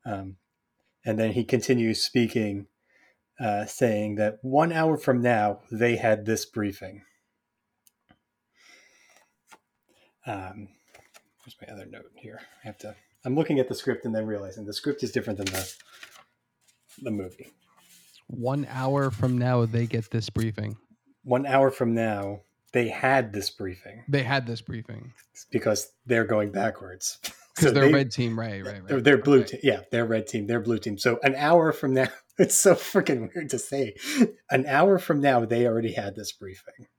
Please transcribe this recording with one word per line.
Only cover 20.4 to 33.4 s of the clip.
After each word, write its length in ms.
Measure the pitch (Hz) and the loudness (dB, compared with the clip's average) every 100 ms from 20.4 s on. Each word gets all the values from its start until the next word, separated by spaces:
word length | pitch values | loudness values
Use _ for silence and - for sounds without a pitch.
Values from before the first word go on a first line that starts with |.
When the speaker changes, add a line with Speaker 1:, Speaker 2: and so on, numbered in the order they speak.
| 113 104 107 110 _ _ _ _ | -4 -4 -8 -8 _ _ _ _
Speaker 1:
One 220 | 131 123 139 | -2 0 2
hour 260 | 135 135 | 4 4
from 220 | - 120 113 | 2 0 0
now, 460 | 113 104 98 101 _ _ _ | 0 -2 -6 -8 _ _ _
they 160 | 127 113 | -2 0
had 440 | - 131 135 113 | 0 2 2 0
this 160 | 101 92 | -6 -8
briefing. 540 | - 98 87 - 110 - | -8 -10 -10 -18 -18 -2
Speaker 2:
They 160 | 139 | -2
had 220 | 123 139 120 | 0 -2 -2
this 160 | 113 | -10
briefing. 520 | - 110 110 107 120 - _ - - | -10 -12 -12 -16 -18 -20 _ -20 -6
Speaker 1:
Because 400 | 117 - 104 - _ 123 | -2 0 -2 -4 _ 0
they're 200 | 117 107 | 0 2
going 260 | 110 101 | 0 -2
backwards. 680 | 98 110 - 98 90 - - | -2 -4 -4 -16 -10 -10 -10
<laughs> 100 | - - _ - | -14 -16 _ 0
Speaker 2:
'Cause 100 | 156 | 2
Speaker 1:
So 20 | |
Speaker 2:
they're 160 | 123 139 | 6 6
Speaker 1:
they, 60 | |
Speaker 2:
red 180 | 143 135 | 6 2
team, 280 | 120 120 113 | -2 -4 -4
right, 240 | 113 98 | -6 -8
right, 120 | 98 - | -10 -12
right. 120 | - | -4
Speaker 1:
they're, 140 | 139 | 2
they're 160 | 120 135 | 6 6
blue 240 | 143 139 | 8 6
Speaker 2:
Okay. 160 | 117 123 | 6 0
Speaker 1:
te-, 100 | 139 | 0
yeah, 140 | 110 - | 0 -2
they're 140 | 120 113 | -2 0
red 220 | 110 107 | -2 -2
team, 200 | 117 101 | -6 -2
they're 140 | 120 | -2
blue 160 | 113 110 | 0 -2
team. 200 | 117 101 | -2 0
So 220 | 127 120 | 0 2
an 120 | 139 131 | 0 2
hour 380 | 147 170 160 | 4 6 6
from 200 | - 139 | 0 0
now, 140 | 131 127 - | 2 0 -4
<laughs> 140 | _ - | _ 0
it's 180 | 180 - | 2 6
so 180 | 202 | 6
freaking 600 | 175 - 202 - 131 - | 6 4 0 0 -2 -4
weird 140 | 175 | -8